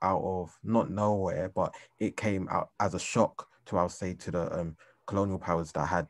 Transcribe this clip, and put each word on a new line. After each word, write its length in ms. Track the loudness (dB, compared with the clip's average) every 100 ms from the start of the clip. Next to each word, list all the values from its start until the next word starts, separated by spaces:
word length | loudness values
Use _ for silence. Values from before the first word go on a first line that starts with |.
out 200 | 0 0
of 360 | 0 -4 -6 -10
not 260 | 0 2 2
nowhere, 600 | 2 2 2 0 0 -2
but 200 | 0 -2 -2 -18 -4
it 180 | -4 -2
came 320 | 0 0 0
out 200 | -2 -2 0
as 140 | 0
a 40 | 0
shock 500 | -2 4 4 2 -16 _ -2
to, 120 | 2
I'll 100 | 2
say, 260 | 0 -6
to 160 | -6 -4
the, 280 | -2 -2 -2
um, 180 | -4 -6 -18 _ -4
colonial 320 | 0 0 0
powers 340 | 0 0 0
that 140 | -2 0
had, 200 | 0 0